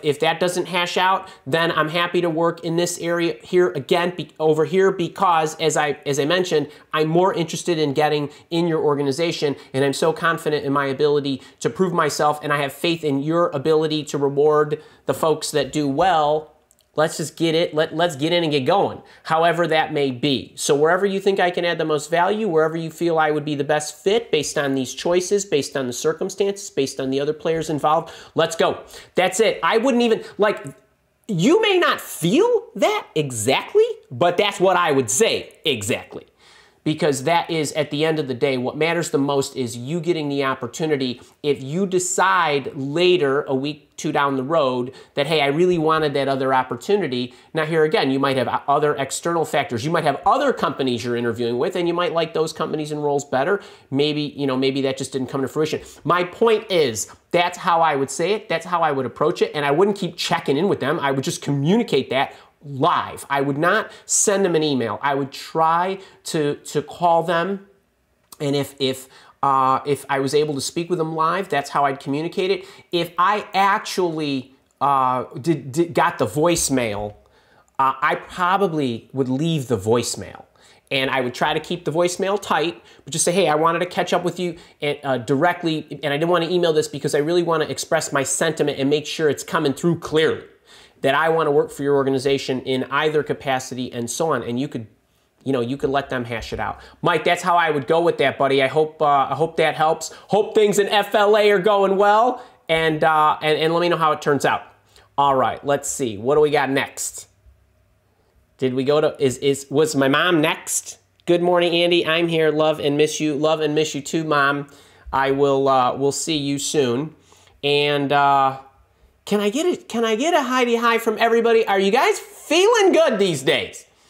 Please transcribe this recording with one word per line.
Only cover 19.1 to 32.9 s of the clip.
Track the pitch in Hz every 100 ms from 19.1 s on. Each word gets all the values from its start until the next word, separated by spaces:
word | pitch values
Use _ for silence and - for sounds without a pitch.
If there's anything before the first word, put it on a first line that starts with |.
| -
However | - 160 170 165 165
that | 156 151
may | 147 139
be. | 120 147 123 - -
So | -
wherever | 143 156 185 202
you | 190
think | 196 196
I | 180
can | 175
add | 170 165
the |
most | 160 151 -
value, | 170 185 214 220
wherever | 160 160 165
you | 165
feel | - 170 160
I | 156
would | 151
be | 147
the | 143
best | 139 151 151 -
fit | 196 226 233
based | 156 139 -
on | 139
these | 135 127
choices, | - 175 180 180 202
based | 196 147 135 143
on | 127
the |
circumstances, | 120 156 160 190 - 196 202 -
based | - 135 -
on | 135
the | 135
other | 143
players | 151 170 160 156
involved, | 151 151 156 - - -
let's | 139 - -
go. | 180 - - - -
That's | - 180 180
it. | 208 -
I | 165 220
wouldn't | 247 240
even, | 240 202 - -
like, | 208 - 139 - _ _ _ _ -
you | 175 202 415
may | 440 370
not | 302 226
feel | - - 170 254 480 466 -
that | 202 311